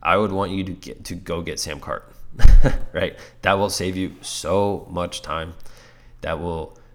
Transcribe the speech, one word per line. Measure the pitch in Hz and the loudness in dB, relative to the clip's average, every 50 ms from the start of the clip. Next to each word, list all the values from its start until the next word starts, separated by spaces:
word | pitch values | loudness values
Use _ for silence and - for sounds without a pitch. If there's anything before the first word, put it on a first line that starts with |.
| - | 0
I | 80 87 98 | 0 0 0
would | 107 104 | 0 -2
want | 92 95 98 92 92 | -4 -6 -6 -6 -6
you | 98 95 | -8 -8
to | 92 87 | -8 -10
get, | - - - - - - | -14 -16 -20 -20 -18 -16
to | - - | -14 -14
go | 85 - - 87 82 82 | -14 -10 -10 -10 -8 -8
get | 82 76 - | -10 -10 -10
Samcart, | - - 76 73 - - 67 50 - - - - - - - - - - - | -10 -12 -12 -14 -10 -12 -12 -12 -12 -18 -20 -18 -16 -16 -2 10 10 10 12
<laughs> | - - - - - - - - | 12 8 8 4 0 -4 -6 -6
right? | - 90 82 - - - - - - - | -6 -6 -6 -8 -12 -20 -20 -20 -4 0
That | 98 98 | 0 0
will | 98 101 101 | 0 0 -4
save | 95 - 90 92 95 | -4 -6 -6 -6 -6
you | 92 95 82 - - | -6 -6 -8 -8 -14
so | - - - - - 80 90 101 101 101 101 85 - - | -16 -14 -14 -10 -6 -4 -2 -2 -2 -2 -4 -8 -10 -12
much | 87 87 87 87 - - - | -10 -8 -8 -8 -10 -12 -12
time. | - 76 80 80 82 85 - - - - - - - - - - - - - | -10 -10 -10 -10 -12 -14 -16 -18 -18 -18 -20 -20 -20 -20 -20 -20 -20 -20 -14
That | - 76 82 78 | -10 -10 -8 -8
will | 85 85 85 80 78 - - - - - - | -8 -10 -8 -10 -12 -14 -18 -20 -20 -20 -20